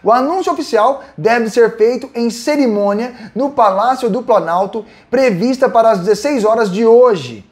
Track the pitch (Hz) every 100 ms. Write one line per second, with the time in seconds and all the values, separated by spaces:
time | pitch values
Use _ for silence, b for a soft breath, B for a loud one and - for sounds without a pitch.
0 | 180 240 269 370 359 330 302 220 226 277
1 | B - 180 240 226 220 226 226 220 247
2 | 254 240 233 233 - 294 262 208 202 202
3 | 247 B 220 208 269 - 214 190 233 247
4 | 240 214 247 214 165 175 196 220 214 B
5 | B 247 262 175 240 254 247 226 226 208
6 | 180 208 285 277 208 226 214 185 226 233
7 | 247 190 123 110 -